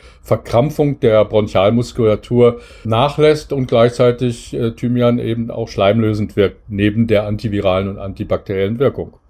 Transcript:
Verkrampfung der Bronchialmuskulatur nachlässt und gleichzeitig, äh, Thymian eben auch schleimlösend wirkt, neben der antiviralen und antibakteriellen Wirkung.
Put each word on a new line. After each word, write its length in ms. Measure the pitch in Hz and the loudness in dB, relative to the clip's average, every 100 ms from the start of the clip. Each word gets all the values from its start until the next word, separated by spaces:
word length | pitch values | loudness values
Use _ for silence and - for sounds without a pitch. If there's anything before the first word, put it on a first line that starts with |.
| - - | -20 -20
Verkrampfung 800 | - 123 - 113 147 147 147 139 | -4 -4 0 0 0 0 -2 0
der 260 | 120 107 101 | 2 4 2
Bronchialmuskulatur 1400 | 110 104 98 101 117 120 - 110 104 - 120 120 120 - - | 0 0 2 2 2 -2 0 0 0 0 4 4 2 -10 -14
nachlässt 680 | 110 110 143 143 151 151 - | -4 0 0 2 2 2 -2
und 160 | 139 127 | -6 0
gleichzeitig, 840 | 120 120 120 123 120 123 120 - | 2 2 4 2 2 -4 -6 -10
äh, 180 | 139 117 | -6 -6
Thymian 460 | 117 120 123 120 120 | -4 -4 0 0 0
eben 320 | 113 113 117 | -2 -6 -6
auch 200 | 113 113 | -8 -8
schleimlösend 640 | - 98 113 110 107 98 - | 0 2 2 0 -2 -4 0
wirkt, 340 | 95 - - | 0 -2 -10
neben 380 | 101 104 107 107 | -2 0 0 2
der 180 | 104 104 | 0 0
antiviralen 640 | 104 110 101 95 92 98 | -4 -4 -2 0 0 -2
und 80 | 98 | -8
antibakteriellen 840 | 98 95 101 92 - 95 98 117 | -12 -10 -6 -6 -4 -4 -2 0
Wirkung. 360 | 131 - 82 - | -2 -2 -10 -14